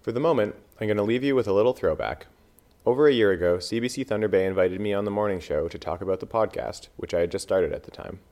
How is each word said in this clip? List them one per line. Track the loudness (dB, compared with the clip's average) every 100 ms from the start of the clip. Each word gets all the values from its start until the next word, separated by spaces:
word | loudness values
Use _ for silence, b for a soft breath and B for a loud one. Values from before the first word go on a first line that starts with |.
For | -4
the | -2
moment, | 0 2 0 -4 _ -6
I'm | -2
gonna | 0
leave | 2 0
you | 2
with | 0 2
a |
little | 4 4
throwback. | 2 -2 -2 -4 -8 -14 _ _ _ _ _
Over | -2 4 4
a |
year | 6 4
ago, | 4 2 0
C | -2 -4
B | -4
C | -6
Thunder | -4 -2 2
Bay | 2
invited | 2 2 2 0
me | -2
on | -2
the | -2
morning | -2 -2 -4
show | -2 -2 -2
to | -6
talk | -8 -6
about | -4 -4
the | -2
podcast, | -2 -2 -2 -8 -10 -18
which | -14 -4
I | -2
had | 0
just | -4
started | 0 0 0
at | -4
the | -10
time. | -16 -16 -16 _